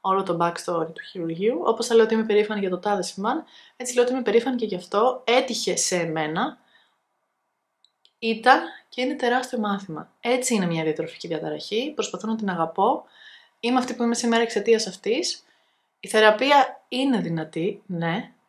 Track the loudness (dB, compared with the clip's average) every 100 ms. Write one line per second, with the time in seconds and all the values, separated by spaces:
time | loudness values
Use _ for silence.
0 | 0 0 0 0 0 -2 -4 -4 -4 -8
1 | -14 -8 -8 -2 -2 0 0 0 2 4
2 | 4 2 2 2 2 -2 -2 -2 -2 -2
3 | -2 -4 -4 -4 -6 -20 -20 _ -4 2
4 | 2 2 2 2 2 -4 -4 -6 -2 2
5 | 2 0 2 2 2 -4 -2 -2 0 0
6 | -2 -2 -2 -2 -4 -6 _ _ _ _
7 | _ _ _ _ _ _ _ _ _ _
8 | _ _ -4 2 4 4 4 -14 _ -4
9 | -2 0 0 0 -2 -4 -2 -4 -6 -12
10 | -14 _ -2 0 2 0 0 0 0 -2
11 | -6 -8 -8 -6 -6 -8 -6 -4 -4 -6
12 | -6 -6 -6 -4 -4 -2 -4 2 2 2
13 | -6 _ -20 -20 _ _ -2 0 -2 -2
14 | 0 0 2 2 2 0 2 2 2 -6
15 | -2 -2 -2 -6 _ _ _ _ _ _
16 | -2 6 6 6 4 6 4 -2 _ -2
17 | 0 0 0 -4 -6 -4 -4 -6 _ -4
18 | -2 -4 -6 _